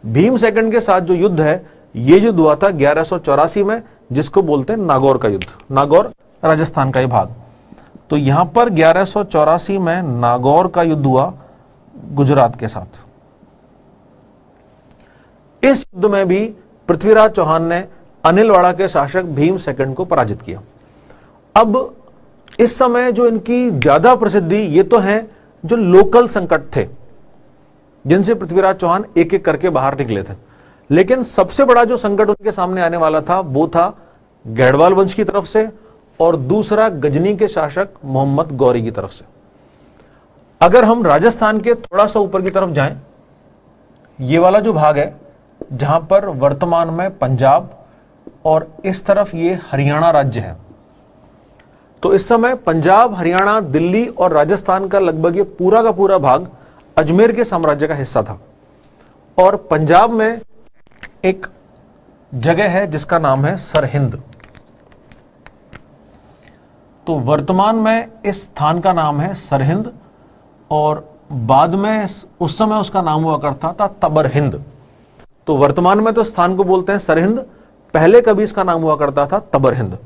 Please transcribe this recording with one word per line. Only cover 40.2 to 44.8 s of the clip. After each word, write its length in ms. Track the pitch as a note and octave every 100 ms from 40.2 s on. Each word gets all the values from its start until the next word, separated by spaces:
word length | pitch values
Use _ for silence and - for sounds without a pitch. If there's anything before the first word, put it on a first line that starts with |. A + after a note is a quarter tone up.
| _ _ _ _
अगर 220 | E3+ A#3
हम 200 | A3 A#3
राजस्थान 560 | F#3 D3 A3 A#3 G#3+ G#3+
के 140 | G#3+
थोड़ा 340 | A#3+ - F#3 G#3
सा 120 | G#3+
ऊपर 220 | G3 F#3+
की 80 | F#3
तरफ 200 | G3 F#3
जाएं, 280 | D3 C3+ - - _ _ _ _ _ _ _ _ _ _ -
ये 180 | B2+ D#3+
वाला 200 | F3+ G3+
जो 140 | G#3+
भाग 240 | E3+